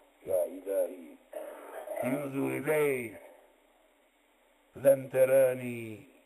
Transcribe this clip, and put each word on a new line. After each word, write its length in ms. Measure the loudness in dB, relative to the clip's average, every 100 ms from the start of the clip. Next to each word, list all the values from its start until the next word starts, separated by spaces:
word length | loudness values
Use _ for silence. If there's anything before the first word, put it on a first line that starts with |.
| _ _ -2
Ya 200 | -2 -2
ilahi, 720 | -6 -4 -2 -2 -4 -16 -20 _ -14 -12 -14 -14 -14 -10 -6
inzu 480 | -2 -2 -4 -4 -2
ileyh. 640 | -2 0 2 2 0 -4 -12 -20 -20 _ _ _ _ _ _ _ _ _ _ _ _ _ 2
لن 340 | 4 4 2
تراني. 1000 | 4 6 8 6 2 -4 -6 -8 -12 -16 -20